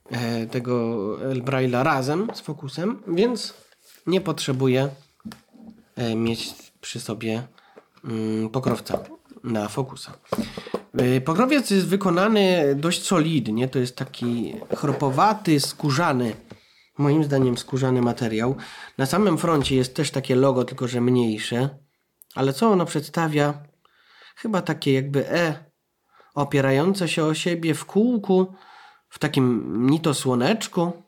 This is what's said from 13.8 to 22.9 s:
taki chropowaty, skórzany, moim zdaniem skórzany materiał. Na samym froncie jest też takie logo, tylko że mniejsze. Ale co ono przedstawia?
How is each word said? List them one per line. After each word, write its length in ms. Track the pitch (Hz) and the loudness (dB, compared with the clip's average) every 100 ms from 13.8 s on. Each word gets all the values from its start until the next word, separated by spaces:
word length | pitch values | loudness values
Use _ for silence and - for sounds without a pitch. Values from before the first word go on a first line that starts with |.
| 123 - | -2 -6
taki 600 | 135 - 120 117 90 - - - | -12 -6 -4 -2 -4 -8 -6 -2
chropowaty, 800 | 147 139 143 135 202 202 175 147 | -2 0 0 2 2 2 2 2
skórzany, 760 | - - 147 135 175 127 120 104 - - _ _ _ - | 2 -2 -2 0 2 2 -2 -4 -14 -20 _ _ _ -2
moim 260 | 143 151 | 2 2
zdaniem 340 | 147 135 131 120 | 2 2 2 0
skórzany 440 | - 131 131 127 | -4 -2 2 2
materiał. 540 | 120 120 117 110 120 139 - - - - | 2 0 -2 0 -2 -4 -10 -18 -14 -4
Na 80 | 131 | 0
samym 320 | 175 208 151 | 2 2 2
froncie 380 | 170 156 127 131 | 2 2 2 0
jest 200 | 127 - | 0 -2
też 160 | 139 | -2
takie 240 | 139 127 127 | -4 0 4
logo, 300 | 139 127 120 | 4 2 -2
tylko 220 | 135 123 | -4 -4
że 140 | 123 | 0
mniejsze. 680 | 123 127 117 107 - 120 139 143 _ _ _ _ - - | 2 2 2 -2 -4 -2 -2 -4 _ _ _ _ -14 -2
Ale 180 | 135 | -2
co 180 | 135 226 | 2 2
ono 140 | 190 | 4
przedstawia? 800 | 160 | 2